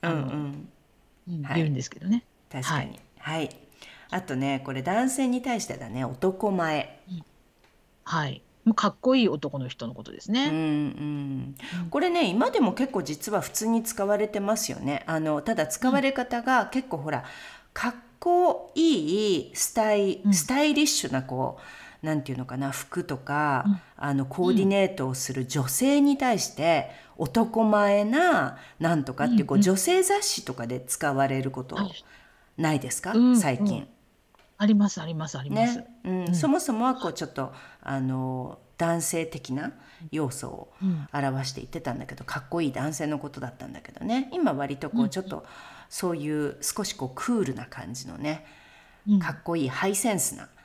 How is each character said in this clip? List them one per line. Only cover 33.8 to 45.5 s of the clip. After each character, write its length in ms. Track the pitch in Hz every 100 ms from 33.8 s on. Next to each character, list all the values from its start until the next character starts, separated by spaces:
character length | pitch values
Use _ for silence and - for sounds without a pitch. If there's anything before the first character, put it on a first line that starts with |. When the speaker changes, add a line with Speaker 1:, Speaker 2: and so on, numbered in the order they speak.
Speaker 1:
う 20 |
ん。 40 | - _ _ _ _ _ _ -
あ 60 | 208
り 80 |
ま 140 | 208 202
す、 120 | 180
あ 60 | 156
り 80 |
ま 140 | 160 156
す、 100 | 135
あ 40 |
り 60 | 135
ま 140 | 214 233
す。 100 | 240
Speaker 2:
ね。 80 | - -
う 60 | -
ん。 140 | 185 175
Speaker 1:
う 40 |
ん。 40 |
Speaker 2:
そ 140 | 175 285
も 100 | 311
そ 140 | -
も 140 | 220 247
は、 100 | 254
こ 140 | 170
う、 20 |
ち 100 | 160
ょ 40 | 151
っ 40 |
と、 200 | - 131 - - -
あ 200 | - 135
の、 580 | 131 131 131 127 127 - _ -
男 260 | 170 170
性 220 | - 165
的 280 | 160 143 -
な 200 | 131 190 - - - 160
要 220 | 151 143
素 160 | - -
を 240 | - - - 190 165 143
表 320 | 143 139 131
し 80 | 131
て 80 | -
い 40 |
っ 20 | -
て 120 | 170
た 120 | 135
ん 80 | 123
だ 60 | 131
け 100 | 131
ど、 60 |
Speaker 1:
う 20 |
ん。 20 | -
う 0 |
ん。 0 |
Speaker 2:
か 140 | 139
っ 40 | -
こ 100 | 170
い 80 | 156
い 20 |
男 200 | 131 143
性 140 | 147 151
の 140 | 147
こ 100 | 143
と 80 | 135
だ 100 | 123
っ 60 | -
た 100 | 127
ん 60 |
だ 80 | 139
け 100 | -
ど 120 | -
ね。 240 | 208 247 269
今 200 | 359 277
割 220 | 139 139 139
と 140 | 147
こ 60 | 233
う、 20 |
Speaker 1:
う 40 |
ん、 20 |
う 20 | 220
ん。 40 |
Speaker 2:
ち 80 | 185
ょ 20 |
っ 40 | 190
と、 200 | 156 -